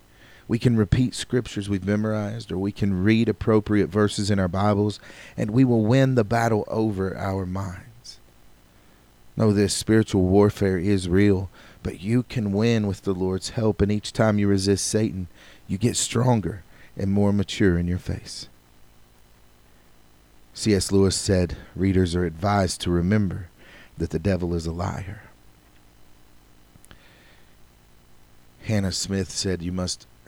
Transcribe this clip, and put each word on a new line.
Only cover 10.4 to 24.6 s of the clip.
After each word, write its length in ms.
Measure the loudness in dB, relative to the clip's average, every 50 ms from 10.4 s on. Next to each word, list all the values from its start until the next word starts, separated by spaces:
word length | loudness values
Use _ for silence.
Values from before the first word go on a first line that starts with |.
| 4 4 2 0 -2 0 0 0
is 320 | 0 0 0 0 0 2
real, 400 | 2 4 4 4 2 0 -2 -8 -12 -20 -20 -20 -20 -12
but 180 | -10 -10 -10 -8
you 240 | -4 -2 -2 -2 -2
can 280 | -2 -6 -4 -2 -2
win 340 | 0 0 2 2 2 2 0
with 160 | -2 -4 -4
the 120 | -4 -4 -2
Lord's 360 | -2 -2 -2 -2 -4 -6 -6
help, 300 | -4 0 0 0 2 2
and 120 | 2 2
each 200 | 2 -2 -4 -6
time 260 | 0 2 2 2 4 2
you 100 | 2 2
resist 380 | 2 2 2 2 0 0 0
Satan, 420 | -2 0 0 0 0 -2 -6 -10 -10 -14 -20 -20 -20 -20 -20 -8 -8
you 100 | -4 0
get 180 | 0 0 0
stronger 680 | -2 -4 -2 -2 0 2 2 2 2 0 -4 -8 -8 -14 -20 -20 -20 -20 -16 -8
and 160 | -4 -2 0
more 200 | 2 2 4 4 2
mature 440 | 2 0 -2 0 2 2 4 4 2
in 80 | 0
your 120 | -2 -4 -4
faith. 480 | -4 -6 -8 -8 -10 -14 -16 -16 -18 -20 -20 -20 _ _ _ -20 -20 -20 _ -20 -20 _ _ _ -20 _ -20 _ -20 -20 _ _ _ _ _ _ _ _ -20 -20 -20 _ _ _ _ _ _ -20 -20 _ -12
C 200 | -4 0 2 2
S 160 | 2 2 2
Lewis 240 | 2 4 4 4 2
said, 420 | -2 0 0 2 2 0 -2 -4 -10 -14 -14 -6
"Readers 400 | -2 0 2 2 2 2 2 0
are 80 | -2 -2
advised 560 | -4 -4 -4 -2 0 2 2 0 0 -4 -4
to 100 | -2 -2
remember 580 | 0 0 2 2 2 2 0 -2 -4 -8 -12 -16 _ _ -20 -20 -20 -20 -20 -20 -8 -8
that 120 | -8 -6
the 80 | -4 -2
devil 360 | -2 -2 -2 0 -2 -4 -4
is 120 | -4